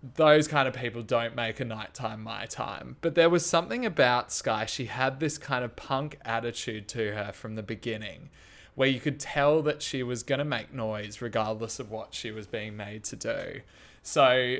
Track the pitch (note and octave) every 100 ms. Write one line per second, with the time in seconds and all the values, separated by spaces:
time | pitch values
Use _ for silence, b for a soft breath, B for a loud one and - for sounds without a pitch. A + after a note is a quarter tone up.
0 | C3+ - D#3 D#3 D3+ D3+ C3 B2 B2 A#2
1 | A2 A#2+ A#2 A#2+ A2+ A2 B2+ A2 G#2+ -
2 | A#2 A2 A2 G#2 A2+ - A2+ F#2+ - -
3 | E3+ E3+ E3 E3+ - E3+ F3 A#3+ A#3 D3+
4 | B2 B2 - - C3+ G#2+ A2+ - A#2 B2+
5 | C3 C3+ D3+ D3+ - B2+ B2 - - C3+
6 | D3+ D3 A#2 A2+ A#2 A2+ - G#2+ G2+ A#2+
7 | G#2+ G#2 G2+ - A2 A2 G#2 A2 A#2+ A2
8 | G#2 - - B B B B - C3+ B2+
9 | D3 C3 - D3 C#3+ D#3 D3+ - - C3+
10 | B2 B2 - C3+ D3 A#2+ - C3+ A2 G#2+
11 | G#2 - A#2+ A2 A2 A2 A2+ - A2 A2
12 | - - A#2 A2 G2+ A2+ G#2+ G#2 G2+ G#2+
13 | - A2+ A2+ G#2 F2 - b b b b
14 | - D#3 C3 B2+ B2